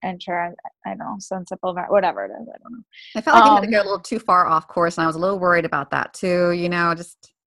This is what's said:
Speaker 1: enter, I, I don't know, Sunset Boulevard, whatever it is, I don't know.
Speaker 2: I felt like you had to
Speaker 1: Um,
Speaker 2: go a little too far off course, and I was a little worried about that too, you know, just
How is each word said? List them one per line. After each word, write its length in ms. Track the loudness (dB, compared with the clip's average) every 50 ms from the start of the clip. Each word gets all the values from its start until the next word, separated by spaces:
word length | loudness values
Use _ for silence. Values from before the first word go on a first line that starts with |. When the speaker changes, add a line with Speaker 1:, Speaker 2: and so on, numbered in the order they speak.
| -8
Speaker 1:
enter, 360 | -8 -8 -8 -8 -6 -4 -4 -4 -6 -10 -14 -18 -20 _ _ -12
I, 40 | -12
I 60 | -10
don't 40 | -10
know, 160 | -10 -10 -10 -10
Sunset 400 | -10 -10 -10 -10 -8 -10 -10 -8
Boulevard, 260 | -6 -6 -6 -6 -2 0
whatever 360 | 2 2 2 0 -2 -4 -8
it 60 | -10
is, 160 | -12 -14 -16 -18
I 80 | -20 -20 -20
don't 80 | -18
know. 120 | -18 -20 -20 _ _ -20 -18 -14 -10
Speaker 2:
I 40 | -6
felt 140 | 2 6 8
like 100 | 8 8
you 60 | 8 6
had 40 | 6
to 40 | 4
Speaker 1:
Um, 40 | 2
Speaker 2:
go 60 | 2 2
a 20 | 2
little 160 | 0 -2 -6
too 200 | -6 -6 -8 -4
far 280 | 0 2 4 4 4
off 200 | 4 2 -2 -2
course, 300 | -2 -2 0 0 0 0
and 60 | 0 -2
I 40 |
was 100 | -2 -2
a 20 | -2
little 200 | -2 -2 -2 0
worried 260 | 2 2 2 2 0
about 260 | 0 -2 -4 -4 -2
that 220 | -4 -4 -4 -4 -6
too, 380 | -4 -2 0 2 2 2 2
you 180 | 0 0 -2 -2
know, 260 | 0 0 0 0 -2
just 360 | -4 -8 -16 -20 _ _ _ _ _ _